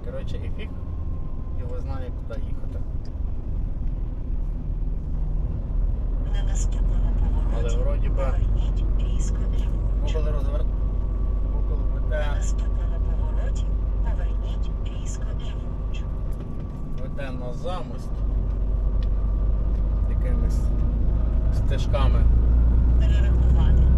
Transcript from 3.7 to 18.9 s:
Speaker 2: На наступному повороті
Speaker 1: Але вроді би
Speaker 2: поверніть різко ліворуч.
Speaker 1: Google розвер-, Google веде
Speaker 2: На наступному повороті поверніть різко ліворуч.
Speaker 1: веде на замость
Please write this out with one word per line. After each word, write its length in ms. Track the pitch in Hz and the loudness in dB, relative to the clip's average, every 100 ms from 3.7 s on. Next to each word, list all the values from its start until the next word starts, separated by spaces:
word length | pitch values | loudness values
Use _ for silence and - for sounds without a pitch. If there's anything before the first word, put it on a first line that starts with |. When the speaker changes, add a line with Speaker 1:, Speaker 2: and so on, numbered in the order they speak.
| - - - - - - - - - - - - - - - - - - - - - - - - - - | -2 -2 -2 -4 -6 -4 -4 -2 -4 -4 -4 -2 -2 -4 -2 -2 -2 -2 -4 -2 -2 0 0 -2 -2 0
Speaker 2:
На 80 | - | 0
наступному 680 | - - - - - - - - | 0 0 0 0 2 2 2 2
повороті 580 | - - - - - 147 | 2 2 0 0 2 2
Speaker 1:
Але 60 | |
вроді 240 | - - - | 2 2 2
би 60 | |
Speaker 2:
поверніть 720 | - - - - - - - - - | 2 2 2 2 2 0 0 0 0
різко 380 | - - - - | 0 0 0 0
ліворуч. 800 | - - - - - - 208 - | 0 0 0 -2 0 0 0 0
Speaker 1:
Google 160 | - | 0
розвер-, 320 | - - - - - - - - - - - - | 0 0 0 0 0 0 0 -2 -2 -2 0 0
Google 400 | - - - - | 0 0 0 0
веде 320 | - - 151 151 | 0 -2 0 0
Speaker 2:
На 60 | - | 0
наступному 600 | - - - - - - - | -2 -2 0 0 -2 0 0
повороті 540 | - - - - - - - - - | 0 0 0 0 -2 0 0 0 0
поверніть 680 | - - - - - - - - | 0 0 -2 -2 -4 -4 -4 -4
різко 400 | - - - - - - | -4 -6 -6 -4 -4 -4
ліворуч. 600 | - - - - - - - - - - - - - - - - | -4 -4 -6 -6 -4 -4 -4 -4 -4 -6 -6 -6 -6 -8 -6 -4
Speaker 1:
веде 280 | - - - - | -4 -6 -6 -6
на 120 | - | -6
замость 580 | - 175 - - - - - - - - - - - - | -6 -6 -6 -6 -6 -6 -2 -2 0 -2 -2 -2 0 0